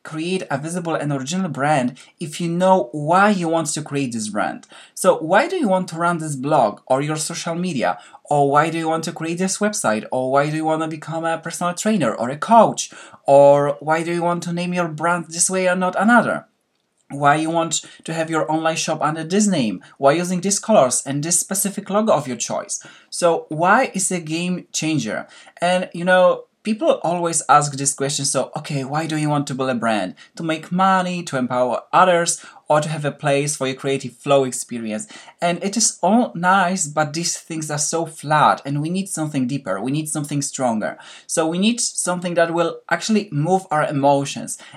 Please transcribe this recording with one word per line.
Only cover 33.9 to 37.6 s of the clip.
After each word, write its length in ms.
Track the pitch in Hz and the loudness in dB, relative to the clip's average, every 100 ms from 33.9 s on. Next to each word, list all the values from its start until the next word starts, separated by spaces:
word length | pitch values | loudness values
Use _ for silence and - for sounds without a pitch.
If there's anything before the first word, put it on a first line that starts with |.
| 135 127 - | -2 -4 -6
flow 260 | 143 139 | 2 2
experience?" 640 | 131 117 - 120 113 107 107 - - - | 2 -4 -8 -8 -6 -6 -8 -18 -20 -4
And 240 | 175 175 | -2 -2
it 140 | 196 220 | -2 0
is 200 | - - | -2 0
all 320 | 175 233 233 170 | 2 4 2 0
nice, 500 | 180 196 180 185 147 | 2 4 2 0 -2
but 280 | 151 151 | -2 -2
these 240 | 151 170 - | -2 -4 -6
things 340 | - 160 | -8 -8